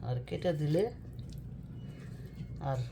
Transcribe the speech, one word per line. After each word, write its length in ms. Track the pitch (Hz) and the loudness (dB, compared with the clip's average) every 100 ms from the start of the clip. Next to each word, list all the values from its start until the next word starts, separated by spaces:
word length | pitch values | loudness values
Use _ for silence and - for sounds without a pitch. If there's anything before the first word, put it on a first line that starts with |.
| 113 | 0
আর 80 | 123 120 | 0 0
কেটে 220 | 143 180 151 | 2 4 4
দিলে 220 | 147 156 226 - - - - - - - - - - - - - - - - - 143 | 6 6 6 2 -8 -8 -6 -6 -6 -8 -8 -8 -8 -8 -8 -8 -8 -6 -6 -2 0
আর 100 | 127 120 | 2 0